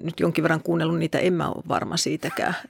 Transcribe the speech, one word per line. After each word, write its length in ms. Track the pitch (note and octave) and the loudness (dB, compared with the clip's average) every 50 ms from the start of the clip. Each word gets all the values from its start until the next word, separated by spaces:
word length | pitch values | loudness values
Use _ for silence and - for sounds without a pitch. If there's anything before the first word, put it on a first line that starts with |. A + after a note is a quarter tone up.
nyt 180 | - - - - | -6 -6 -2 0
jonkin 240 | - E3+ E3 - D#3 | 0 2 2 2 2
verran 180 | E3 D#3+ D#3+ | 2 2 0
kuunnellut 360 | - - E3+ E3+ D#3+ D#3+ E3+ E3 | 0 0 0 2 2 2 2 0
niitä, 200 | E3 D#3+ - - | 0 0 2 2
en 140 | - F#3 | 4 4
mä 160 | F#3 E3 D3+ - | 2 2 0 -2
oo 140 | - - - - | -4 -6 -4 -2
varma 280 | - - - - - | -2 0 0 -2 -2
siitäkään. 600 | E3+ - - D#3 - - - - - - - F3 - - | 0 0 0 -2 -2 -4 -4 -2 -2 -2 -2 -2 -4 -6